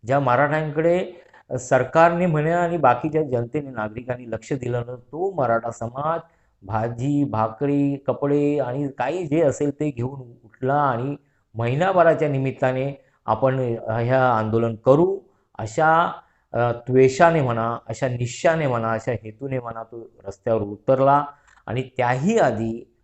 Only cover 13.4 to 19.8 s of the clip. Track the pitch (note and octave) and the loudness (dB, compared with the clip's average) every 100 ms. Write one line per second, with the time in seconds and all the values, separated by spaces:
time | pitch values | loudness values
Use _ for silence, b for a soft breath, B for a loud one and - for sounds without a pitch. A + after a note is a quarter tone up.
13.4 | C3+ C3 B2 A#2 A2+ A2+ A#2 C3 B2+ A2+ | 2 2 -2 -4 -4 -2 2 2 4 2
14.4 | A2 A2+ A2+ A2 - C#3+ F#3 G3 _ _ | 2 0 0 0 4 4 4 0 _ _
15.4 | _ - A2 - D#3 D#3+ F3 - b b | _ -12 -8 0 4 4 2 -4 b b
16.4 | b A2+ A#2+ A#2 - B2+ C3 C3 E3+ E3 | b -2 0 -2 2 4 6 6 4 4
17.4 | B2+ A#2 A2+ A#2 - A#2 C3+ B2 B2 - | 0 0 -2 -4 -10 -6 -4 -2 -6 0
18.4 | E3+ E3 C#3+ A#2+ A2+ A2+ - A#2 A2 A2 | 0 2 0 -2 -2 -2 -4 -6 -8 -12
19.4 | C3+ C3 A#2+ A2+ | -6 -6 -6 -12